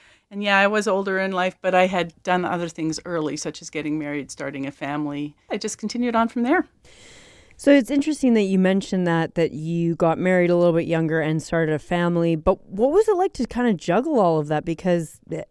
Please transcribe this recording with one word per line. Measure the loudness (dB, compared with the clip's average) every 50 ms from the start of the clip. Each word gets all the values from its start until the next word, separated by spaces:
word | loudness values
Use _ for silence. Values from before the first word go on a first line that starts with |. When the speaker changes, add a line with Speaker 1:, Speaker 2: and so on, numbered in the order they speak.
| _ _ _ _ _ _
Speaker 1:
And | -10 -6 -2
yeah, | 2 4 4
I | 4 4
was | 2 0 0 0
older | 0 0 0 0 -2 -2
in | -2 -2
life, | -2 -2 -2 -2 -4 _ -2
but | 2 4
I | 4 4 4
had | 2 0 -4 -4 -8 _
done | -4 -2 0 0 0
other | -2 -4 -4 -6 -6
things | -6 -6 -6 -4 -6 -6 -8
early, | -6 -6 -4 -4 -4 -6 -6
such | -8 -10 -10 -12
as | -14 -12
getting | -10 -8 -6 -4 -4 -6
married, | -6 -6 -6 -8 -8 -10
starting | -12 -12 -10 -10 -8 -8 -8 -10
a |
family. | -10 -8 -8 -6 -6 -6 -6 -6 -6 -6 -8 -10 -12 _ _ -10
I | -8 -6
just | -6 -8 -8 -8
continued | -8 -8 -4 -4 -2 0 0
on | 0 0 0
from | 0 -2 0
there. | 2 2 0 0 -2 _ _ _ -20 -20 -20 -20 -20 -20 -20 -20 -20 -20 -20 -20 _ _ -2
Speaker 2:
So | 4 6
it's | 6 6 4 2
interesting | 0 -2 0 0 -2 0 2 4 4
that | 4 4
you | 2 2 4
mentioned | 4 4 4 2 0 -2 -2 -2 0 2
that, | 2 0 0 -2 -2
that | -2 -2 -2
you | -2 -4 -6 -4 -2 0 0 0 0
got | 2 2 2 2 2
married | 2 2 2 4 4 4
a | 4
little | 4 4 4 4
bit | 2 0
younger | 0 0 0 0 0 0 0
and | 0 0 -2 -2
started | -2 -2 -2 0 0 0 0
a | -2
family. | -4 -2 -2 0 0 0 2 2 2 2 0
But | 0 0 0 0 -2 -4 -10
what | -4 0 0 2
was | 4 4 4 4
it | 2
like | 0 0 -2 -2
to | -4 -6 -4
kinda | -2 -2 0 0 0
juggle | 0 0 0 0 0 2 2 2 2
all | 2 4 2 2
of | 0 -2
that? | -2 -4 -2
Because | -4 -6 -4 -2 0 0 0 -2 -4 -10 -14 _ -10 -10 -10 -10 -10